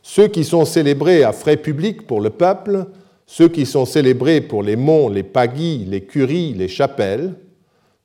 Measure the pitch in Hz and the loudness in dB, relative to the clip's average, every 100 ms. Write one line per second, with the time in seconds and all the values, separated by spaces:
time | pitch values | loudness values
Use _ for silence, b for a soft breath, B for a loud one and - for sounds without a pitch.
0 | - - 208 190 147 170 156 170 147 139 | -2 2 2 2 0 0 2 2 0 0
1 | 147 175 120 - - 151 151 143 202 - | 4 4 4 2 0 0 -2 -4 -6 -6
2 | - 165 208 214 175 196 214 196 190 B | -6 -4 -4 0 0 0 -4 -6 -6 B
3 | B B _ - 165 165 127 143 123 156 | B B _ 2 2 4 -2 -2 0 2
4 | 131 123 127 156 - 107 104 110 139 160 | 2 2 2 0 -2 -6 -2 -2 2 2
5 | 127 101 95 131 120 131 165 143 92 98 | 2 -2 -2 0 0 -2 -6 -6 -6 -8
6 | - 147 131 165 165 101 92 - 139 - | -6 -2 -2 -2 -4 -6 -6 -2 -4 -2
7 | 98 107 180 175 _ _ _ _ _ _ | -4 -4 -6 -10 _ _ _ _ _ _